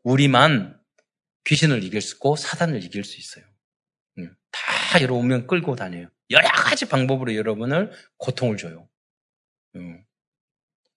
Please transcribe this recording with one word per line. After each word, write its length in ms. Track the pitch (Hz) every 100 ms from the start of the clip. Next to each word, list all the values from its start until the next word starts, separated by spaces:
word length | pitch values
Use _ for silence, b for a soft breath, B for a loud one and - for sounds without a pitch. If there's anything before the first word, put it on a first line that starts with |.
우리만 720 | 120 131 143 123 156 131 92 - _ _ _ _ _ _ -
귀신을 360 | 147 156 120
이길 200 | 92 104
수 140 | - -
있고 200 | 139 151
사탄을 480 | - - 170 123
이길 220 | 87 101 98
수 120 | -
있어요. 280 | - - _ _ _ _ _ _ _ -
음, 180 | 85 _ _
다 500 | - - - - 175
여러분 220 | 131 123
운명 240 | 123 127 -
끌고 300 | 180 147 123
다녀요. 320 | 95 87 87 _ -
여러 200 | 135 -
가지 360 | - - 294 254
방법으로 460 | 135 127 131 120 107
여러분을 580 | 107 107 120 160 214 b b -
고통을 400 | - - 123 104
줘요. 320 | 85 82 - _ _ _ _ _ _ _ _ 92
음. 260 | 87 85 104 _ _ _ _ _ _ _ _